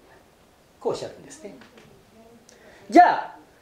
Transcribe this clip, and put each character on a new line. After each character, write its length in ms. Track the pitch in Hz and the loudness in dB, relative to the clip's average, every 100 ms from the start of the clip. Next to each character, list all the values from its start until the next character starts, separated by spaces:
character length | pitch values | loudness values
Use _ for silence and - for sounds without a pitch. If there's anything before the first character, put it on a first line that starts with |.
| - - - _ - _ _ - | -20 -20 -20 _ -20 _ _ -12
こ 100 | 240 | -8
う 20 | |
お 20 | |
っ 40 | - | -8
し 60 | |
ゃ 40 | - | -10
る 100 | - | -18
ん 40 | |
で 80 | - | -20
す 120 | - | -20
ね。 120 | - 262 - - - - - 220 - - - - - - - | -20 -20 -20 -20 -20 -20 -20 -20 -20 -20 -20 -20 -20 -20 2
じ 120 | 262 | 6
ゃ 340 | 349 - - | 6 4 -6
あ、 20 | - - - | -16 -20 -20